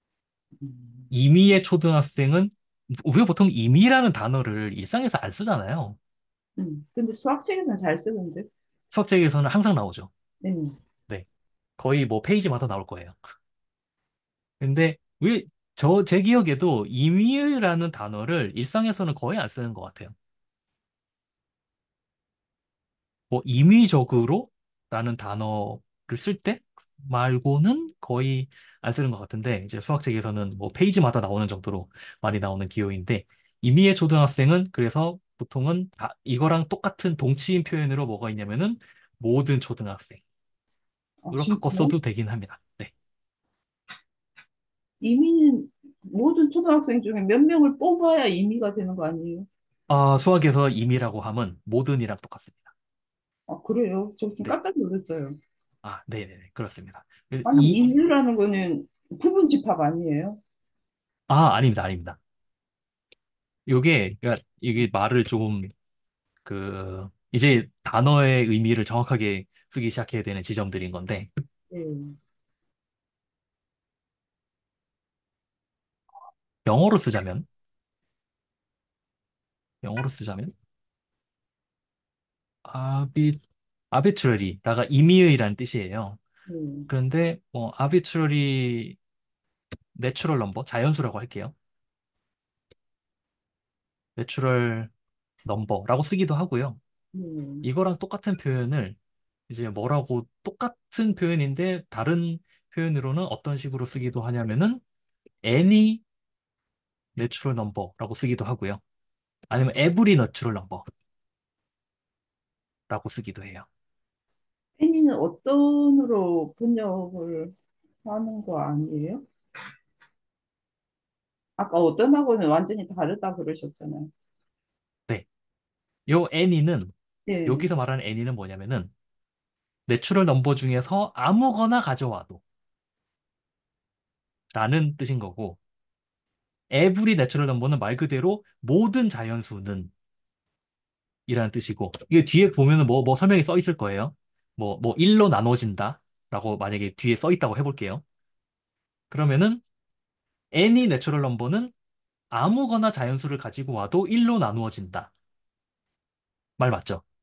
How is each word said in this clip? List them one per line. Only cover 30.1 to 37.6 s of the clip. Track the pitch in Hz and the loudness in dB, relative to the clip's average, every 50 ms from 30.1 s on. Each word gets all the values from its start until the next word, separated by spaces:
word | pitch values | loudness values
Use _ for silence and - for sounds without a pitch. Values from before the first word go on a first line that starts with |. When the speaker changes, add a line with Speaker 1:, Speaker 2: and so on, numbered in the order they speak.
| 113 110 107 110 107 104 104 101 98 98 | -4 -4 -4 -4 -6 -6 -6 -6 -8 -8
Speaker 2:
뭐 | 101 98 | -10 -8
페이지마다 | - - 180 202 190 196 160 120 117 120 | -2 0 2 2 4 4 4 4 2 0
나오는 | 104 95 98 104 107 101 | -2 -2 -2 -2 -2 -2
정도로 | 104 95 95 - 98 95 92 - _ - - - - _ | -4 -8 -8 -8 -8 -8 -8 -12 _ -20 -20 -20 -12 _
많이 | - 107 101 104 | -4 -2 -2 -2
나오는 | 98 98 95 95 98 90 | -2 -4 -4 -6 -8 -6
기호인데, | - - 104 98 98 92 92 - 120 98 - _ _ _ _ _ _ _ | -6 -4 -4 -4 -4 -6 -4 -4 -4 -4 -6 _ _ _ _ _ _ _
임의의 | - 123 127 165 190 196 190 | 0 4 6 6 6 6 4
초등학생은 | 190 170 156 156 156 147 131 143 - 131 139 165 180 185 185 | 2 2 2 4 4 4 4 2 2 2 4 4 2 2 -2
그래서 | - - 123 117 - 151 160 170 180 185 _ _ _ - | -2 -2 -2 -2 0 -2 -2 -2 -4 -8 _ _ _ -14
보통은 | 120 - - 135 127 147 170 180 185 185 _ - | -12 -8 -6 -4 -2 -2 -2 -2 -4 -8 _ -12
다 | - 113 - _ - | -12 -12 -12 _ -6
이거랑 | - 127 123 147 160 165 160 160 - | -4 -2 0 2 2 2 0 0 -2
똑같은 | - - - - - - - 185 165 147 | -4 -6 -6 -6 -6 -4 -4 -4 -2 -2
동치인 | 143 127 139 - - - 185 180 | 0 0 0 -2 -2 -2 -2 -2